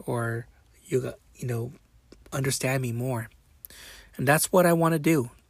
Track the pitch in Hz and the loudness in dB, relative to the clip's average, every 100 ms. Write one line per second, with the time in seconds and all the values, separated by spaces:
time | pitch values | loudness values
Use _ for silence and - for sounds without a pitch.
0 | - 120 117 117 117 _ _ _ - 127 | -6 -4 -4 -6 -10 _ _ _ -4 -4
1 | 127 - _ - 127 117 123 156 _ _ | -4 -12 _ -10 -6 -4 -6 -12 _ _
2 | _ - - 143 139 - 131 135 127 117 | _ -20 -10 -4 -4 -2 -2 -2 -4 -4
3 | 127 117 113 _ _ _ - - - - | -4 -4 -8 _ _ _ -20 -20 -20 -20
4 | - - 131 156 - 190 175 170 165 160 | -18 -4 2 2 4 4 6 4 2 2
5 | 151 156 123 - | 2 2 0 -10